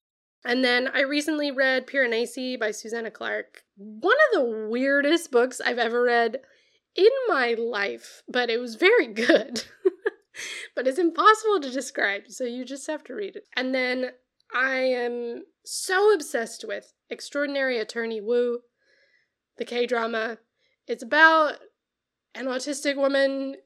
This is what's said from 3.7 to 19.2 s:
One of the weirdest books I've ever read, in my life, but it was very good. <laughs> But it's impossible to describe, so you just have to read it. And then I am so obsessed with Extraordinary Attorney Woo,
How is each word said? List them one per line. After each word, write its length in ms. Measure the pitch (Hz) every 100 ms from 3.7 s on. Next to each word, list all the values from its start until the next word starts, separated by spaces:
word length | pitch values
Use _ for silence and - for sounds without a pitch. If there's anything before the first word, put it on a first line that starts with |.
| -
One 400 | 208 214 320 523 605
of 60 | 415
the 240 | 240 220 214
weirdest 600 | 240 269 277 285 330 330
books 280 | 240 254 -
I've 160 | - 247
ever 240 | 233 240
read, 360 | 247 233 233 220 - _ _ _ _ -
in 140 | 392 539 494
my 280 | 302 240 226
life, 680 | 233 226 202 233 - - -
but 220 | 247 240
it 100 | 233
was 160 | 247 220
very 320 | 359 480 262
good. 560 | 208 240 311 - 247 - -
<laughs> 100 | 370 - - - _ - - - - -
But 100 | 254
it's 140 | 269
impossible 640 | 339 330 370 440 440 403
to 100 | 277
describe, 520 | 254 247 - 202 202 -
so 160 | -
you 220 | 254 247 247
just 220 | 277 -
have 180 | 302 -
to 80 |
read 240 | - 196 -
it. 100 | - -
And 180 | 262
then 340 | 262 254 254 254 247 _ _ -
I 260 | 247 262 262
am 640 | 262 247 240 240 240 240 - _
so 500 | - - - 370 415
obsessed 520 | 403 294 247 226 - 220
with 240 | 208 - _ -
Extraordinary 720 | - - 285 285 277 262 247
Attorney 400 | 214 233 226 220
Woo, 400 | 202 240 247 240 _ _ _ _ _ _